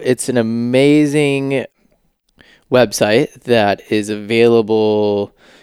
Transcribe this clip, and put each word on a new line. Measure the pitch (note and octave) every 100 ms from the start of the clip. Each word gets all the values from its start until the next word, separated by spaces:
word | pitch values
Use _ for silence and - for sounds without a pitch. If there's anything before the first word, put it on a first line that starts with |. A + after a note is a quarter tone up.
it's | B2+ B2 -
an | B2
amazing | A2+ A#2 A#2+ B2+ C#3+ D3+ D3 D3+ C#3+ C#3 C3+ C3+ - _ _ _ _ _ _ _ _ _ -
website | B2 A2 - G#2 A#2 D3+ -
that | - A#2 G2+ F#2+ -
is | G#2+ G2+
available | G#2 G#2 A2+ A#2 A#2 G#2+ A2 G#2+ G#2+ G#2 G2+ G2+ _ _ _